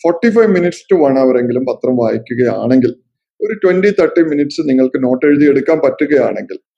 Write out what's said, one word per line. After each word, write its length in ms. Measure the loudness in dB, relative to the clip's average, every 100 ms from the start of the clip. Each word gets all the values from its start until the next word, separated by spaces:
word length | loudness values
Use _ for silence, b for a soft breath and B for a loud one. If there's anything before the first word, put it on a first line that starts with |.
ഫോർട്ടി 280 | -4 -2 0
ഫൈവ് 180 | 2 2
minutes 460 | 2 -2 -4 -2
to 140 | 0 2
one 140 | 2
hour 160 | 2 2
എങ്കിലും 280 | 0 -4 -4
പത്രം 300 | -4 -2 0
വായിക്കുകയാണെങ്കിൽ, 960 | 0 -2 -4 -2 -2 -2 0 2 2 -2 _ _ _ -10
ഒരു 120 | -8 -2
ട്വന്റി 260 | 0 2 0
തേർട്ടി 320 | 2 0 2
മിനിറ്റ്സ് 460 | 0 0 -4 -4 -2
നിങ്ങൾക്ക് 360 | 0 0 0
നോട്ട് 220 | -2 0 2
എഴുതിയെടുക്കാൻ 520 | 2 2 2 0 0
പറ്റുകയാണെങ്കിൽ, 800 | 0 -2 0 0 0 -4 -10 -14 _